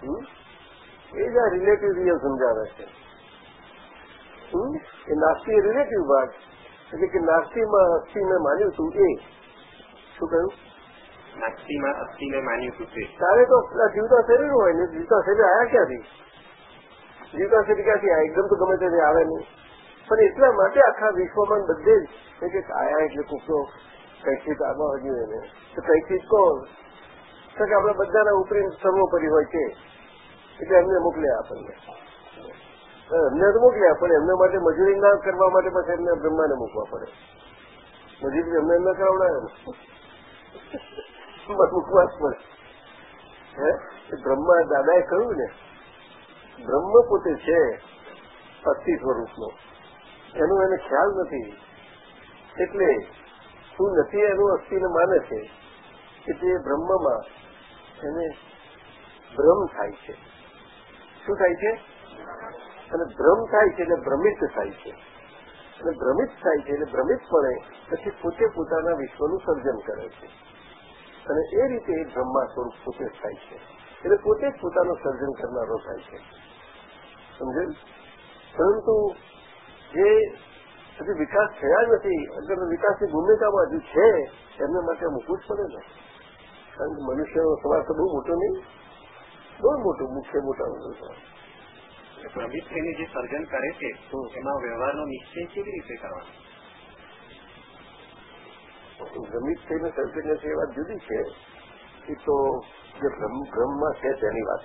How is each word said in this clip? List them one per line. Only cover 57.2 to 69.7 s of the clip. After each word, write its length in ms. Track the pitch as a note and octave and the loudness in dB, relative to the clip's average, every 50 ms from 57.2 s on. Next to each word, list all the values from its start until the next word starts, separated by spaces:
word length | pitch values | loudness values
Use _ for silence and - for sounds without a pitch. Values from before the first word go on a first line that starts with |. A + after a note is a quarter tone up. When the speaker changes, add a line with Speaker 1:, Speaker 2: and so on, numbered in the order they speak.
| - - - - - - - - - - - - - - - - - | -6 -12 -20 -20 -20 -20 -20 -20 -20 -20 -20 -20 -20 -20 -20 -12 -12
Speaker 1:
એને 260 | D3 D3+ E3 E3+ D#3+ - - - - - - - - - - - - - - - - - - - - - C3 | -10 -6 -6 -6 -6 -8 -12 -20 -20 -20 -20 -20 -20 -20 -20 -20 -20 -20 -20 -20 -20 -20 -20 -20 -18 -6 0
ભ્રમ 280 | C#3 D#3 F3 G3+ G3 | 4 4 4 4 2
થાય 260 | E3 - - G#2 G2+ | -6 -6 -8 -8 -8
છે. 220 | G2+ - - - - - - - - - - - - - - - - - - - - - - - - - - | -8 -14 -18 -18 -18 -18 -20 -20 -20 -20 -20 -20 -20 -20 -20 -20 -20 -20 -20 -20 -20 -20 -20 -20 -20 -18 -8
શું 120 | - G3+ G3 | -6 -2 2
થાય 180 | G3 F3+ F3 | 2 2 2
છે? 140 | - G3 G#3+ A3+ A3+ - - - - - - - - - - - - - - - - - - - - - - | 0 -2 -4 -4 -4 -8 -20 -20 -20 -20 -20 -20 -20 -18 -18 -16 -16 -16 -16 -16 -18 -20 -20 -20 -20 -18 -8
અને 120 | - E3 E3+ | -6 -6 -6
ભ્રમ 420 | C3+ A2+ - B2+ D3+ F#3 A3 A3+ | -6 -6 2 4 4 4 4 2
થાય 240 | - - G#3 G#3+ F#3+ | 0 2 4 4 4
છે 120 | - - | 2 -2
એટલે 140 | F3 E3 E3+ | -2 -2 -2
ભ્રમિત 600 | D#3+ - C#3 C3+ C#3 E3+ G#3+ G3+ - - C#3+ - | -2 0 -2 -2 2 2 0 0 0 -4 -4 -4
થાય 140 | - - - | -4 -6 -6
છે. 200 | - - - - - - - - - - - - - - - - - - - - - - | -8 -14 -18 -18 -18 -20 -20 -20 -20 -20 -20 -20 -20 -20 -20 -20 -20 -20 -20 -20 -20 -8
અને 100 | - E3 | -6 -6
ભ્રમિત 380 | D#3+ B2+ - B2+ C3+ E3 B3+ - | -6 -2 -2 -2 0 0 -2 -4
થાય 320 | - - - F#3 D#3+ D3+ | -4 -4 0 0 0 0
છે 100 | C#3+ - | -2 -4
એટલે 140 | C#3+ C#3+ D3+ | -6 -6 -6
ભ્રમિતપણે 720 | C#3 C3 B2+ C3 D#3 A3+ B3+ - - F3+ D#3+ C#3+ C3 B2 - - - - - - - | -4 -2 -4 0 0 0 -2 -2 0 2 2 2 2 -2 -4 -8 -16 -20 -20 -12 -10
પછી 200 | - - - G#4 | -10 -8 -8 -10
પોતે 380 | - - - E4+ E4+ - A4+ - | -12 -8 -8 -8 -2 0 -2 -2
પોતાના 480 | - - - - - D#3+ D#3 E3+ E3+ | 0 -4 -6 -4 -4 -2 -2 -2 -4
વિશ્વનું 440 | - C3+ B2 - - D3 D3+ F3 F#3+ | -4 -6 -10 -8 -6 -4 -4 -4 -4
સર્જન 380 | - - D#3+ C#3+ B2 C3+ | -2 -4 -4 -2 -2 -4